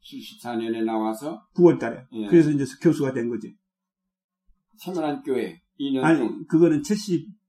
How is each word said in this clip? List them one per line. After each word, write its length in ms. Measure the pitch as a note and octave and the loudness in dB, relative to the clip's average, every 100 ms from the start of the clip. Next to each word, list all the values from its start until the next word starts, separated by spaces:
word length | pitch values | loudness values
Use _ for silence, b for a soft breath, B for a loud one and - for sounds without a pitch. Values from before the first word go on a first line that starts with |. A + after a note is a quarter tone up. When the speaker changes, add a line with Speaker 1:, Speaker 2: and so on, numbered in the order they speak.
Speaker 1:
칠십사 540 | - C#3 A2 - A#2+ A#2 | -18 -16 -16 -16 -8 -6
년에 240 | A2+ A2+ | -4 -4
나와서? 600 | A2+ A2+ A2 A2 C#3+ E3+ _ - | -2 -2 -4 -4 -8 -12 _ 4
Speaker 2:
구월 240 | F3 C3 | 6 6
달에. 240 | A#2 - - | -2 -10 -14
Speaker 1:
예. 160 | A2+ G#2 | -10 4
Speaker 2:
그래서 220 | E3+ D3+ | 4 6
이제 140 | C#3+ C3 - | 2 -2 0
교수가 320 | F3 D3 C#3 | 0 2 -2
된 160 | B2+ A#2 | -2 -4
거지. 260 | A#2 - - _ _ _ _ _ _ _ _ _ _ _ _ | -6 -10 -18 _ _ _ _ _ _ _ _ _ _ _ _
Speaker 1:
세문안 440 | - F3+ D#3 C#3 | -8 -4 -4 -4
교회 380 | C#3 B2+ G2+ E2+ _ _ | -4 -4 -4 -10 _ _
이 160 | C#3 | -4
년 100 | C3 | 0
Speaker 2:
아니, 160 | D3 E3 | 2 2
Speaker 1:
동-, 260 | A#2 - - | 0 -6 -2
Speaker 2:
그거는 360 | D#3+ E3+ D3+ | 4 4 4
칠십 420 | - G#3+ - E3+ - - | -2 -4 -2 -4 -4 -20